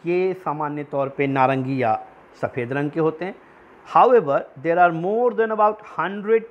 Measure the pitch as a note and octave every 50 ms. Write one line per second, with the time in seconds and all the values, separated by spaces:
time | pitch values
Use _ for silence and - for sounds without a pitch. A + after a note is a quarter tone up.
0 | - E3 F3 F3+ F#3 F#3+ F3+ F#3 - D#3 D3 D3+ D3+ D3 D3 D3 C#3+ - D3+ C#3
1 | C#3 C3+ C3+ - C#3 C#3 C3+ C3+ C3 C3 C3+ C3+ B2+ C3 C#3 C3 B2 A2+ A2 -
2 | - - - - - - - - - A#2 - C3+ A#2+ A#2+ C3+ C#3+ D3 D3+ C#3+ E3
3 | D#3 D#3+ D#3 D#3 F3 F#3+ - - - - - - - - - - - - - D#3+
4 | G3 A#3+ B3+ A#3 F3 C#3 C3+ E3 - - - C3+ C3 E3 E3+ F3+ F3+ F3 E3 D#3+
5 | E3+ F#3+ G#3+ A#3 B3 B3 G#3+ G3+ A3+ A3 A3 G#3+ G#3+ G#3+ G#3+ G#3+ - - - -
6 | D#3+ F3+ G3+ G#3 G3 G#3+ A3+ A3+ A3 A3+